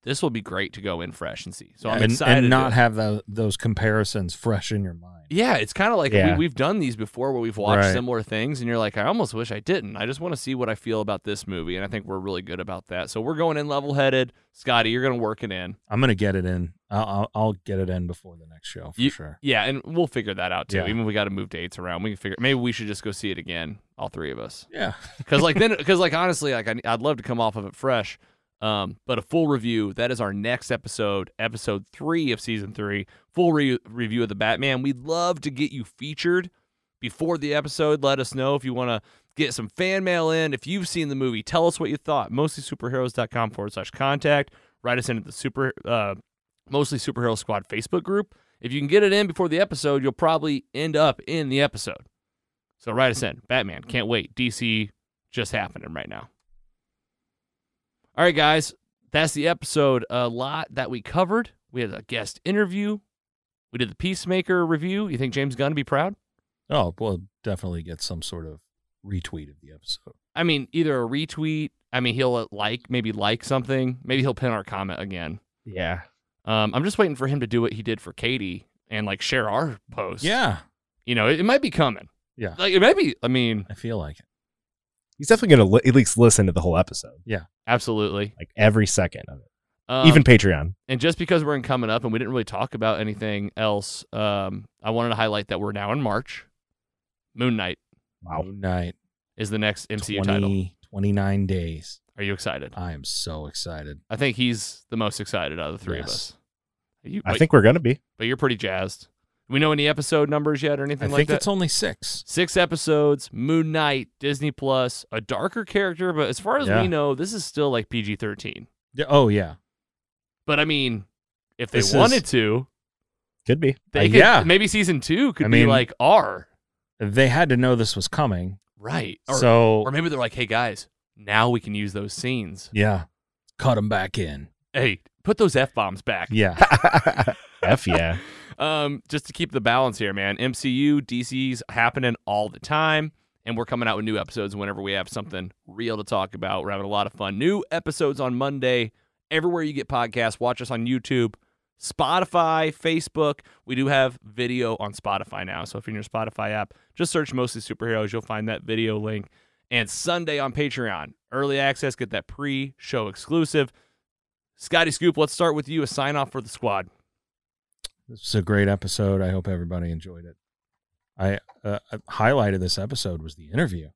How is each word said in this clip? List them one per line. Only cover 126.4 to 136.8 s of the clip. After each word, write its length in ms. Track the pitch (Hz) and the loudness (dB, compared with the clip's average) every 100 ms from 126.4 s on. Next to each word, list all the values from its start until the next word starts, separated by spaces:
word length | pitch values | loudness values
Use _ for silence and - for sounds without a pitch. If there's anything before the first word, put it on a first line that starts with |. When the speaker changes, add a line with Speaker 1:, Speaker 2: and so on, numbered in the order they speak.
| - _ _ _ _ _ | -14 _ _ _ _ _
Speaker 2:
they 300 | 104 107 135 | 0 4 6
had 200 | 131 170 | 6 4
to 60 | 123 | 4
know 180 | 127 | 4
this 200 | 123 110 - | 4 2 0
was 120 | - | -4
coming. 500 | - 143 92 90 98 _ _ | 0 0 0 -4 -8 _ _
Speaker 1:
Right. 420 | 104 160 113 - - | -6 -6 -6 -10 -4
Or, 60 | |
Speaker 2:
So 480 | 135 123 117 113 110 | 2 6 8 8 6
Speaker 1:
or 80 | 107 | 2
maybe 180 | 139 165 | 0 0
they're 100 | 147 | 0
like, 160 | 120 | -2
"Hey, 120 | - 117 | -2 -2
guys, 420 | 110 120 98 - _ _ _ | 0 0 -4 -14 _ _ _
now 340 | 101 107 120 | 2 4 6
we 100 | 120 | 2
can 140 | - | 0
use 180 | 104 104 | -4 -4
those 220 | 98 101 | -6 -8
scenes." 560 | - 123 127 95 92 - | -6 -6 -4 -6 -12 -6
Speaker 2:
Yeah. 320 | 104 104 98 82 _ _ _ _ _ | 4 4 4 -2 _ _ _ _ _
Cut 180 | 139 110 | 2 2
'em 120 | 104 | 2
back 300 | 101 92 - | 0 -2 -4
in. 300 | 85 73 71 _ _ | -4 -6 -14 _ _
Speaker 1:
Hey, 280 | 139 123 92 _ _ | -2 0 -2 _ _
put 120 | - 214 | -2 2
those 180 | 202 135 | 4 4
F-bombs 440 | 135 - 101 95 | 0 0 -2 -2
back. 260 | - 98 87 | -4 -4 0
Speaker 2:
Yeah. 240 | 110 98 85 | 4 4 6
Speaker 3:
<laughs> 800 | 240 139 | 4 6